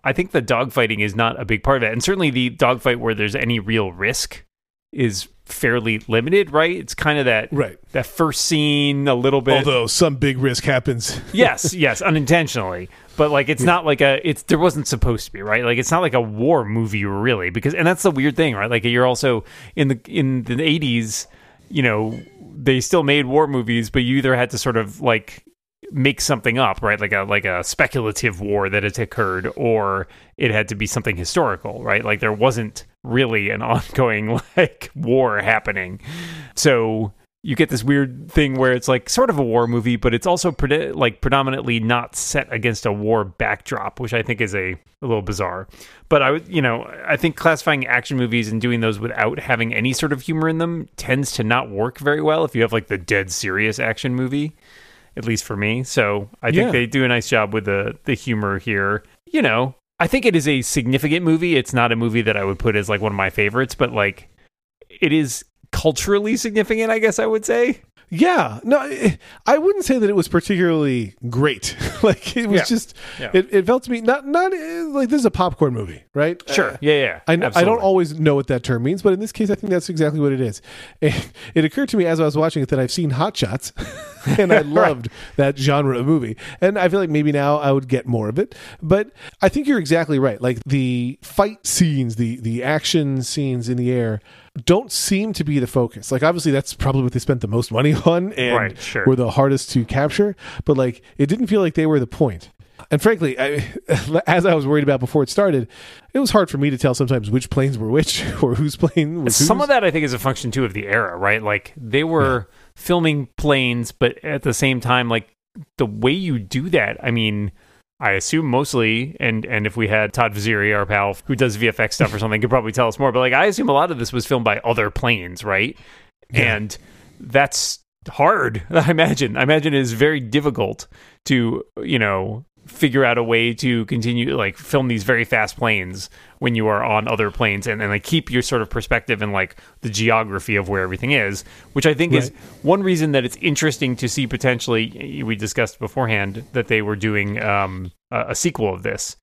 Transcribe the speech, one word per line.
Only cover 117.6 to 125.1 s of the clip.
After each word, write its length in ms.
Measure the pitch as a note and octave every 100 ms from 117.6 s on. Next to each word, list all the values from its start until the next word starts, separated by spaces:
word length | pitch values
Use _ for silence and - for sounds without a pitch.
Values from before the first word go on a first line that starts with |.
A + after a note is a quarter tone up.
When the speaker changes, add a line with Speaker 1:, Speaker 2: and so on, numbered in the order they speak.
| _ _ _ _
Speaker 1:
I 100 | A2+
assume 360 | F#2+ - D#3 D#3
mostly, 720 | B2 C#3 B2+ A2 A2+ C3+ -
and, 260 | B2 A2 -
and 200 | A2 G#2
if 80 | A#2
we 100 | A2
had 260 | G#2+ G#2
Todd 220 | B2 A#2
Vaziri, 420 | G#2 G#2 G#2+ G#2 G#2
our 80 |
pal, 320 | G2 G#2 G2+ F#2+ -
who 100 | B2+
does 180 | B2+ G#2
V 120 | A2+
F 100 | -
X 160 | G#2+
stuff 180 | - A2+
or 60 | G#2
something, 220 | A2 G#2+
could 100 | A2
probably 220 | B2+ A2
tell 160 | A2+ A#2
us 100 | G#2+
more, 140 | C3+
but, 80 | A#2+
like, 120 | B2+
I 140 | C3 G3
assume 220 | F#3+ D3
a 40 |
lot 200 | C#3 F3
of 60 | C#3+
this 120 | A#2
was 140 | B2 -
filmed 180 | C3
by 140 | A2 G#2
other 320 | A#2 A#2 G#2
planes, 540 | - A#2+